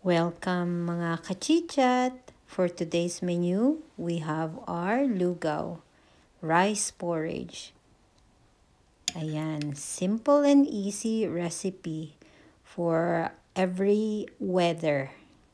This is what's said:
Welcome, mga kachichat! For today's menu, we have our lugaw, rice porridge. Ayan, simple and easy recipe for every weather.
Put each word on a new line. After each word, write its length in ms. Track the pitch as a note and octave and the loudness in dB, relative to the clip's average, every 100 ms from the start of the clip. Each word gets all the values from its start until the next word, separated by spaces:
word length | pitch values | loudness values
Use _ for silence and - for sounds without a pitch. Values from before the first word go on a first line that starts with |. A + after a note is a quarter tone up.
Welcome, 800 | F#3+ E3+ E3+ E3+ - F3+ F3 F3 | 4 2 2 -2 -2 0 0 -2
mga 400 | E3+ E3+ E3+ E3 | -2 -2 -2 -4
kachichat! 880 | - F#3+ - D#4+ F4 - B3+ B3+ B3+ B3+ - - | -4 -8 2 2 2 2 4 4 2 -2 -20 -20
For 240 | _ - F3+ | _ 0 0
today's 560 | F3 E3 E3+ F3 - | 0 -2 0 -2 -2
menu, 640 | F3+ F3 F3 F#3 B3 D#4 - - | -2 0 2 2 2 0 -4 -8
we 240 | E3+ E3+ | -4 -2
have 400 | D#3 D#3 D#3+ E3 - | -2 -4 -4 -6 -8
our 400 | F3 F3+ A#3 C#4 | -4 -2 0 0
lugaw, 720 | G3 F3+ F3 D#3+ D3+ E3 E3+ _ _ _ _ _ _ | 2 0 0 -2 -2 -6 -8 _ _ _ _ _ _
rice 480 | D#3+ E3 G3 G#3 - | 0 4 4 0 -4
porridge. 800 | - F3 E3 D#3+ - E3 - - _ _ _ _ _ _ _ _ _ _ _ _ _ - E3+ | -4 -4 -2 -2 -6 -8 -12 -18 _ _ _ _ _ _ _ _ _ _ _ _ _ -10 -6
Ayan, 640 | D#3 D3+ D#3 D3+ D3 D3 | -6 -4 -4 -4 -6 -8
simple 640 | - - F#3 A3+ A3+ C#4+ | -10 -4 -2 -2 4 4
and 240 | C#4+ C#4+ C#4 | 8 6 6
easy 560 | G#3+ G3 G3+ A3+ A3 | 0 -4 -4 -2 0
recipe 960 | G#3+ E3 E3+ E3 G3 F#3 - D#3 D#3 - - - - _ - | 0 -2 -4 -4 -6 -6 -8 -8 -8 -14 -20 -20 -20 _ -18
for 640 | - E3+ E3 E3+ E3+ E3 - _ - | -4 0 2 2 0 -2 -6 _ -2
every 720 | F#3 F3+ G3 G#3 A3 G#3+ F#3 - | 0 2 2 2 2 -2 -6 -8
weather. 720 | G3+ F3+ E3+ D#3+ D#3+ C#3+ C3+ - - _ _ | 0 2 2 2 0 0 -2 -10 -20 _ _